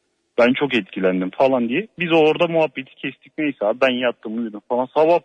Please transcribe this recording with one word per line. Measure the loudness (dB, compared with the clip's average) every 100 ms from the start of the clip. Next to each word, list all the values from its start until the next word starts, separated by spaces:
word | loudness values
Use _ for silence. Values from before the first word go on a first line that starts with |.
| _ _ _ 0
Ben | 2
çok | 2 0
etkilendim | -2 -4 -4 -2 0 -4
falan | 0 0 2 -2
diye. | -4 -6 -8
Biz | 0
orada | 4 4 2 0
muhabbeti | 0 -2 -4 -14 -10
kestik, | -12 -12 _ -6
neyse | -6 -2 -4
abi, | 0
ben | 0 0 -2
yattım, | -4 -8 -6
uyudum | -8 -10 -6
falan. | -4 -2
Sabah | 0 2 2